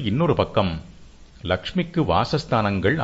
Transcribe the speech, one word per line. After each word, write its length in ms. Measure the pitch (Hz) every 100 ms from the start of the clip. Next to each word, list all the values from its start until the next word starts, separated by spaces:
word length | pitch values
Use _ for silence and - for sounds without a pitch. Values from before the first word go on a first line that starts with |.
இன்னொரு 320 | 117 117 165 131
பக்கம். 380 | 95 - 98 80 - - - - - -
லக்ஷ்மிக்கு 600 | 85 92 - 185 170 170 123
வாசஸ்தானங்கள் 920 | 85 120 151 - 120 104 98 90 156